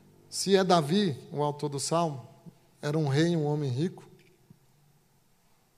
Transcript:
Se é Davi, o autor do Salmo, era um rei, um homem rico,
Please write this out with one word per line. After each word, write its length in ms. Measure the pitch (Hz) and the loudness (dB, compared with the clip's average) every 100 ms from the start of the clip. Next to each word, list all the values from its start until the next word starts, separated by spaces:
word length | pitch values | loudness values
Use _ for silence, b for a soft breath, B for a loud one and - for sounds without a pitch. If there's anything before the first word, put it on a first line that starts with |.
| b _ - | b _ -14
Se 240 | - 185 | -6 2
é 120 | 190 185 | 4 6
Davi, 520 | 180 143 196 196 127 - | 4 4 2 0 -4 -8
o 100 | 143 | -4
autor 280 | 147 147 147 | -2 -2 -6
do 100 | 139 | -6
Salmo, 480 | - 165 170 131 - - - - _ _ | -2 0 0 -4 -14 -20 -20 -20 _ _
era 160 | 147 156 | -4 -2
um 100 | 147 | 0
rei, 300 | 139 170 165 | 2 2 0
um 80 | 147 | 0
homem 260 | 151 143 | -2 -2
rico, 320 | 123 185 185 - - _ _ _ - _ _ _ _ _ _ _ _ _ _ _ | -2 -4 -6 -20 -20 _ _ _ -20 _ _ _ _ _ _ _ _ _ _ _